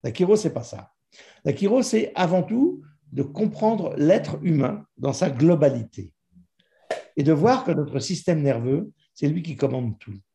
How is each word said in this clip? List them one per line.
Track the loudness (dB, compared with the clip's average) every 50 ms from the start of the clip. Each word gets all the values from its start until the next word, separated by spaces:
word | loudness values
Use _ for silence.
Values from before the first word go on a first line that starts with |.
La | -8 -8 -2
chiro, | 0 4 4 4
c'est | 2 2 -2 -4
pas | -4
ça. | -10 -10 -14 -18 -18 _ _ _ _ _ _ -20 -20 -20 _ _ _
La | -4 -2
chiro, | 0 0 2 2 2
c'est | 2 2 0 0 0 -2 -2
avant | -2 0 2 2 0 0
tout | 0 0 2 2 2 0 -4 -14 -20 _ _ _ _
de | -6 -6
comprendre | -6 -4 -2 -2 -2 -2 -2 0 0 0 0 0 -4 -6 -2
l'être | 0 4 4 4 2 2 -4 -8 -4
humain | -2 0 2 2 0 -2 -4 -8 -12 _ _
dans | -6 -4 -4
sa | -2 -2 -2 -2
globalité | 0 4 4 4 6 6 4 2 2 0 -8 -10 _ -16 -16 -16 _ _ _ _ _ -20 _ _ _ _ _ _ _ _ _ _ -10 -10 -10 -8 _
et | 0 2
de | 4
voir | 4 4 4 4 4 2 0
que | -2
notre | -2 -2 -2 -4 -4 -6
système | -4 -4 -8 -4 -2 0 0 2
nerveux, | 2 0 0 0 0 -2 -2 -2 -2 -8 _ _ _ _
c'est | _ -2 -2 -2
lui | -2 -2
qui | -6 -8 -4
commande | -4 -2 -2 -2 -4 -4 -6 -8 _
tout. | -14 -16 -16 -16 _ _